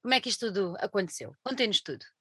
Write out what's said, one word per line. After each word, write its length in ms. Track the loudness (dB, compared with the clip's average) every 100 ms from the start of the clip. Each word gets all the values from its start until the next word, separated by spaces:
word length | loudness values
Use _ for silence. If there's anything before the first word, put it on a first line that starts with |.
Como 140 | 4
é 40 | 2
que 100 | 2
isto 160 | -2 -2
tudo 300 | 0 0 0
aconteceu? 540 | 0 0 -2 -4 -12 -10
Contem-nos 380 | -8 0 2 2
tudo. 240 | -2 -10 -10 _